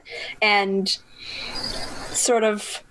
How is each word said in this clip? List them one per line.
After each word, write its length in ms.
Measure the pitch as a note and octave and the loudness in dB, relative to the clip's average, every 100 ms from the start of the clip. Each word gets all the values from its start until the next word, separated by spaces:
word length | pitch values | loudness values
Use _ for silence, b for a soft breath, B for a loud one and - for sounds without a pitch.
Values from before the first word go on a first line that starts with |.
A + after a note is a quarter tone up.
| - B B B | -8 B B B
and 560 | G#3+ G#3 G3 G3 F#3+ - - B B B B B - - - - - | 4 4 4 2 0 -2 -6 B B B B B -6 -6 -6 -8 -6
sort 300 | - - A#3 | 0 2 4
of 400 | A3 G#3 - - - | 4 2 -4 -10 0